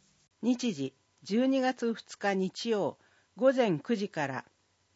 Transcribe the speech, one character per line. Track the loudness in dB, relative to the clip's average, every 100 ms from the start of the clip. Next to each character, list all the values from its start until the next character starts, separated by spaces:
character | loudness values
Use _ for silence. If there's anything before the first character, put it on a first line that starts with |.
| _ _ _ _
日 | -2 0 -2
時、 | -2 -6 -8 _ _
十 | -2 0 2
二 | 2
月 | 0 0 -4
二 | -4 -10 -4
日 | -2
日 | 0 -2 -4 -2
曜、 | 0 0 -4 _ _ _ 2
午 | 2
前 | 4 2 0
九 | 0 -2
時 | -2
か | -4 -4
ら。 | -6 -10 _ _ _ _